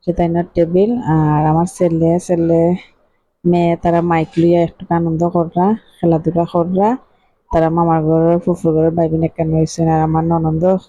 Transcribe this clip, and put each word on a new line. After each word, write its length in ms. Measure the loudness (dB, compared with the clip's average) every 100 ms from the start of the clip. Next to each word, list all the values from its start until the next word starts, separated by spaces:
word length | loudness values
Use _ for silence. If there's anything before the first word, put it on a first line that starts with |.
সে 80 | -4 -2
তাই 100 | -2 -2
না 60 | -4 -2
টেবিল। 360 | 0 2 0 -2 0
আর 280 | 0 2 2 2
আমার 160 | 0 -2 -2
ছেলে, 340 | -2 0 0 0 -2
ছেলে 340 | -2 2 2 2 0 -6 _ _ _ _ _
মেয়ে 280 | 0 2 2 0
তারা 160 | 0 0 0
মাইক 200 | -2 -2 0
লইয়া 180 | 2 2 0
একটু 160 | -4 -4 -2
আনন্দ 220 | -2 -2 -2 -2
কররা, 300 | -2 0 0 0 _ _
খেলাধুলা 480 | 0 0 0 -2 -2
কররা, 360 | -2 -2 0 0 -2 _ _ _ _ _
তারা 160 | 0 0 0
মামার 240 | 0 0 2
ঘরের 320 | 2 2 0
ফুফুর 260 | 0 -2 0 0
ঘরের 180 | 0 0
ভাই 100 | -2
বোন 140 | 0 -2
এখানে 240 | -2 -2 0
হয়েছেন। 280 | -2 -2 0
আর 80 | 0 0
আমার 160 | -2 0
ননন্দ 320 | -2 -2 0 0 0